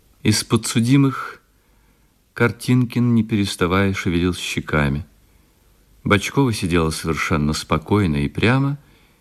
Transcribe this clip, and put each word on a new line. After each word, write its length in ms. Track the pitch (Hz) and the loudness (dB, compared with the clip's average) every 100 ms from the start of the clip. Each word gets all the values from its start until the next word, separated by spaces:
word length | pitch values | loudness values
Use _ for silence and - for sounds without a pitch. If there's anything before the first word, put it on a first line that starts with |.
| _ _ | _ _
Из 180 | 107 107 | -2 -2
подсудимых 960 | - 113 - 117 117 139 135 - - - _ _ _ _ _ _ _ _ _ | 0 -2 -2 -2 2 4 2 -2 -10 -16 _ _ _ _ _ _ _ _ _
Картинкин, 800 | - 117 - - 127 120 120 120 | -2 -2 0 0 2 2 2 2
не 80 | 117 | 2
переставая, 720 | 110 104 98 - 87 95 98 | 2 0 -2 -2 0 2 0
шевелил 400 | 98 95 85 90 | 0 -2 0 0
щеками. 720 | 82 - 80 - 78 71 71 - _ _ _ _ _ _ _ _ _ | -2 -6 -8 -4 -2 0 -2 -6 _ _ _ _ _ _ _ _ _
Бочкова 500 | - 104 - 143 131 | 0 0 0 0 0
сидела 380 | 110 90 87 80 | 0 0 0 0
совершенно 600 | - 82 76 - 78 73 | -2 -4 -4 -2 -2 0
спокойно 640 | 76 - 78 - 104 90 71 | -2 -2 -4 0 0 0 0
и 120 | 71 | -4
прямо, 500 | - 107 135 139 143 _ _ _ _ | 0 0 2 0 -4 _ _ _ _